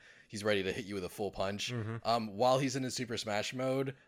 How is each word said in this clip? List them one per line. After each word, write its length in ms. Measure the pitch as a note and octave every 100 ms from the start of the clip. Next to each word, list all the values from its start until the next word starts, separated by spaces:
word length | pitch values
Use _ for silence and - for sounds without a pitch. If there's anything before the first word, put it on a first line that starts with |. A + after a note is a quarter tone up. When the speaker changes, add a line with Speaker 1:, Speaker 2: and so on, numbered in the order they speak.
| - - -
Speaker 1:
he's 140 | G#2+ G#2+
ready 180 | G#2
to 80 | F#2+
hit 140 | G#2+ G2
you 100 | G2+
with 80 |
a 60 | F2+
full 200 | - G2+
punch. 440 | - G2 G2+ -
Speaker 2:
Mm-hmm. 240 | B2 G#2+ A2+ -
Speaker 1:
Um, 240 | A#2 A2 G2
while 200 | B2 C3
he's 200 | C3+ C3
in 60 |
his 120 | B2+ -
Super 220 | A#2 A2+
Smash 360 | A2 G#2 G#2
Mode, 420 | B2+ C3 C3 C3+ C3